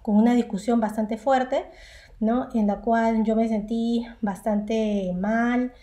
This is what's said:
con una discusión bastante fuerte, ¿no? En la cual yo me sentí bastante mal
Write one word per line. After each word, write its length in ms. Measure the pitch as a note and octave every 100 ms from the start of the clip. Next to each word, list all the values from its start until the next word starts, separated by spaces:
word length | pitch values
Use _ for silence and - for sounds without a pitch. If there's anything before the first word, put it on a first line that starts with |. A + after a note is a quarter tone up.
con 140 | - G#3
una 180 | A#3
discusión 460 | B3 A3+ F#3+ - A#3
bastante 380 | G#3+ - G#3+ A3+
fuerte, 480 | C#4 C4 B3+ C#4+ - - - - - -
¿no? 300 | G#3+ B3 B3+
En 120 | A#3 G#3
la 140 | G3+
cual 440 | A#3 A3+ A3+ A3+
yo 120 | A3 A3
me 100 | A3+
sentí 600 | A3 G#3+ A3+ A#3 A#3 A#3 -
bastante 880 | G3+ F#3 A3+ G#3 G#3 A3+ G#3+ G#3 F#3
mal 600 | F3+ G3+ A3+ A#3+ B3 B3+ -